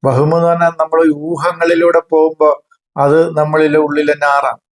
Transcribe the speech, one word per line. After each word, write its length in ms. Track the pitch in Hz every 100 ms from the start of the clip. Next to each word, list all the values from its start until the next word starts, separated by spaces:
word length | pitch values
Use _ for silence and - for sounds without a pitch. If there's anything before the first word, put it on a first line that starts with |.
| 139
വഹ്മ് 280 | 127 151 170
എന്ന് 120 | 170
പറഞ്ഞാൽ 240 | 170 170 165
നമ്മൾ 180 | 160 160 165 147 151
ഊഹങ്ങളിലൂടെ 720 | 165 165 170 165 170 170 170 -
പോകുമ്പോ 380 | 160 160 156 151 143 _ _ _ -
അത് 140 | 143 156 165 156
നമ്മളിലെ 400 | 151 156 156 151
ഉള്ളിലെ 300 | 151 147 147 147
നാറാണ്. 360 | 147 143 135 107 _